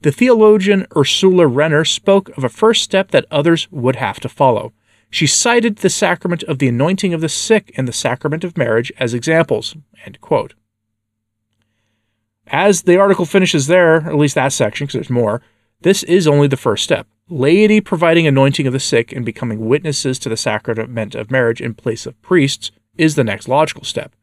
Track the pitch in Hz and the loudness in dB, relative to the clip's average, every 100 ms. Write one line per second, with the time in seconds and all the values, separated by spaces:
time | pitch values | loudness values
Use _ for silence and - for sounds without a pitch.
0 | 156 139 247 233 214 214 190 196 - - | -2 0 2 4 6 4 4 0 0 -2
1 | 139 - 190 185 160 123 156 151 156 - | 0 2 4 4 4 2 0 2 0 -2
2 | - 196 196 - 127 - 214 220 - 190 | 2 2 0 -6 -6 0 2 2 0 -2
3 | 190 - - 147 147 165 - 147 123 123 | 2 0 0 -2 2 0 -2 -4 -2 -2
4 | 101 98 120 - 135 113 117 _ _ _ | -4 -8 -12 0 0 0 -4 _ _ _
5 | _ - 147 - 240 240 226 214 190 - | _ -4 -2 0 0 2 0 -2 -2 0
6 | 185 175 175 175 - 143 135 120 147 190 | -2 -2 -4 -6 -6 -2 -2 0 -2 0
7 | 196 165 160 - - 220 - - 131 - | -2 -2 -4 -6 0 0 0 -8 -6 -4
8 | 131 123 151 156 180 165 120 113 123 - | -4 -4 -4 -6 -8 -4 0 0 -2 -4
9 | 127 123 120 160 160 110 110 156 _ _ | -4 -4 0 0 0 -2 -4 -14 _ _
10 | - - - 143 - _ _ _ _ _ | -20 -20 -2 -2 -2 _ _ _ _ _
11 | _ _ _ _ _ _ _ _ _ _ | _ _ _ _ _ _ _ _ _ _
12 | _ _ _ _ _ 139 196 185 - 180 | _ _ _ _ _ 0 2 2 4 4
13 | 196 190 170 196 185 165 135 180 175 160 | 4 2 0 0 2 0 2 4 4 2
14 | 156 151 143 143 135 - 110 - 143 123 | 0 0 0 0 -2 0 -2 -2 -8 -8
15 | - 123 113 113 _ _ _ _ 160 196 | -4 -2 0 -2 _ _ _ _ 0 0
16 | - 180 156 143 143 135 - 101 - - | 2 2 4 4 2 0 -2 -2 -2 -4
17 | - _ _ 170 135 175 214 214 208 175 | -4 _ _ -2 2 4 4 2 0 0
18 | 165 165 160 135 135 139 135 131 - 127 | 2 2 4 4 2 2 -2 -4 -2 -2
19 | 117 135 117 113 123 107 113 143 156 143 | -2 -6 -10 -8 -8 -6 -2 -2 -2 -6
20 | 135 131 - 110 - 107 - 113 113 117 | -4 -6 -6 -6 -4 -6 -6 -6 -6 -8
21 | 104 - 110 131 120 117 120 113 - 113 | -8 -10 -6 -2 -2 -2 -6 -8 -8 -8
22 | - - _ 180 135 - - _ _ _ | -10 -16 _ 0 0 -2 -12 _ _ _
23 | 156 151 120 98 - 135 156 - - - | -2 0 -2 -2 -2 0 0 -4 -10 -10
24 | - _ | -10 _